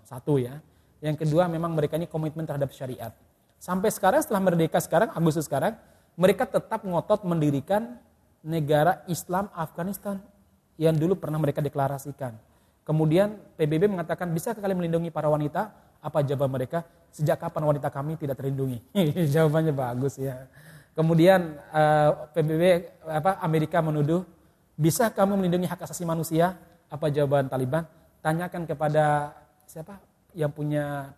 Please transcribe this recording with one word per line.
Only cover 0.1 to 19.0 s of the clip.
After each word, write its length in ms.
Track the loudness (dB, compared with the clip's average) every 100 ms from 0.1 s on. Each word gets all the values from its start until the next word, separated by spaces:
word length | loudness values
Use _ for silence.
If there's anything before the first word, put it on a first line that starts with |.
| -10 0 0
ya. 240 | 0 -8 -20 _ _ _
Yang 240 | -6 -4 0
kedua, 240 | 2 2
memang 240 | 0 -2
mereka 240 | -2 -2 -2
ini 80 | -6
komitmen 400 | -6 -6 -6 -6
terhadap 240 | -4 -4
syariat. 400 | -6 -12 -10 -12 -16 _ _ _ _
Sampai 320 | -6 -2 -2
sekarang, 320 | 2 2 2
setelah 160 | 2 0
merdeka 400 | 2 2 2 0
sekarang, 320 | 0 2 2 0
Agustus 320 | 0 0 -2
sekarang, 240 | -2 -2 -4 _ _ _
mereka 320 | 2 2 4 0
tetap 400 | -2 -4 -8 -4
ngotot 400 | -4 0 0 0
mendirikan 720 | 0 2 0 0 -2 -2 -14 _ _ _ _
negara 580 | -6 -4 2 2 4 0 -4
Islam 400 | -8 -4 -4 -4
Afghanistan 720 | -6 -10 -8 -8 -8 -8 -10 -12 _ _ _ _ 0
yang 160 | 2
dulu 240 | 2 2 0
pernah 240 | -4 -2
mereka 160 | 0 0
deklarasikan. 800 | -2 0 -2 -2 -10 -10 -10 -12 _ _ _ _
Kemudian 560 | -2 2 4 4 2 -2 -12
P 80 | -2
B 140 | 0 2
B 80 | 2
mengatakan, 420 | 0 -4 -4 -4
"Bisa 180 | -4 -4
kalian 220 | -4 -2
melindungi 400 | -2 0 -2 -2
para 160 | -2 0
wanita?" 400 | 2 0 -4 -6 -8 _ _
Apa 180 | -6 -2 0
jawaban 240 | 0 0
mereka? 320 | -2 -4 -6 -8 _ _
"Sejak 240 | -4 0 0
kapan 240 | -2 -2
wanita 260 | 0 0 -2
kami 300 | -6 -8 -6
tidak 160 | -6 -6
terlindungi?" 400 | -4 -4 -4 -6 -6
<laughs> 400 | 0